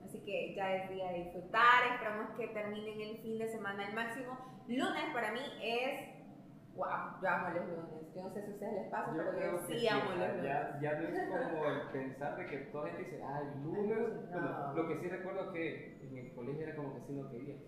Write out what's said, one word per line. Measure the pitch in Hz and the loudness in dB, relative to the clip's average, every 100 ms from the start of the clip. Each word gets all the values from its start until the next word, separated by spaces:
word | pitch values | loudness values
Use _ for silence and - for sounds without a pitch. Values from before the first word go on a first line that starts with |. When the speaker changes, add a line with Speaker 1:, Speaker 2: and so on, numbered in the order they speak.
Speaker 1:
Así | 190 214 208 | -10 -10 -2
que | 190 170 190 | -2 0 0
ya | 190 | 2
es | 190 190 | 2 0
día | 190 185 | -2 0
de | 175 170 | 0 -2
disfrutar, | 180 - 220 240 247 247 | -6 2 8 10 10 8
esperamos | 240 226 214 220 - | 2 0 -2 -4 -4
que | 220 | -4
terminen | 214 208 214 214 214 | -2 -4 -4 -6 -6
el | 214 226 | -6 -6
fin | 226 220 | -4 -2
de | 226 | -2
semana | 220 202 202 202 | -2 -2 -2 -2
al | |
máximo. | 214 233 233 247 254 - - - | 0 -2 -2 -6 -8 -10 -12 -2
Lunes | 240 370 302 302 | 2 4 2 0
para | 247 220 | 2 0
mí | 226 277 - | 0 -4 -4
es, | 202 240 262 - - - - - - - - | 0 2 2 -2 -6 -12 -14 -16 -16 -18 -14
wow, | - 185 175 - - | -4 -2 0 -2 0
yo | 185 | 4
amo | 180 180 | 4 2
los | 170 185 | 0 -2
lunes. | 165 165 156 160 190 | -4 -6 -8 -10 -8
Yo | |
no | 185 | -6
sé | 208 | -6
si | 208 | -6
a | - | -4
ustedes | 208 | -2
les | 208 - | -2 0
pasa, | 208 - | -2 0
Speaker 2:
Yo | 156 | 0
Speaker 1:
pero | 175 175 | 0 2
Speaker 2:
creo | 190 180 | 2 0
Speaker 1:
yo | - | 0
Speaker 2:
que | |
Speaker 1:
sí | 233 | 4
Speaker 2:
sí, | 226 | 6
Speaker 1:
amo | 208 190 | 6 4
Speaker 2:
o | |
Speaker 1:
los | 180 | 2
Speaker 2:
sea, | 180 | 2
Speaker 1:
lunes. | 190 139 | 2 2
Speaker 2:
ya, | 143 - 139 | 2 2 0
ya | 147 151 | 2 2
no | 160 | 2
es | 180 - 185 170 | 0 2 2 2
como | 160 151 | 4 4
el | 135 - | 2 0
pensar | 139 131 127 143 - | -2 -4 -2 -2 -2
de | - | -4
que | 143 - | -4 -4
toda | 147 160 | -4 -4
gente | 165 | -4
dice, | 185 151 | -6 -6
"Ah, | 131 143 143 | -4 -2 -2
el | 131 | -2
lunes". | 151 196 208 | -2 2 4
Speaker 1:
Ay, | 226 226 190 170 | 4 2 0 -4
no. | 175 | -2
Speaker 2:
Bueno, | 147 - 139 | 0 0 0
lo | 151 165 | 0 0
que | 147 | 0
sí | 180 | -2
recuerdo | 180 185 190 185 | -2 -2 -2 -2
que | 170 160 - - - 131 | -2 -2 -4 -10 -12 -10
en | 131 | -10
el | 120 | -10
colegio | 127 120 147 156 | -8 -4 -4 -4
era | 151 | -4
como | 143 123 | -4 -6
que | - | -6
sí | |
no | 139 - | -6 -4
quería. | 117 143 - | -6 -8 -10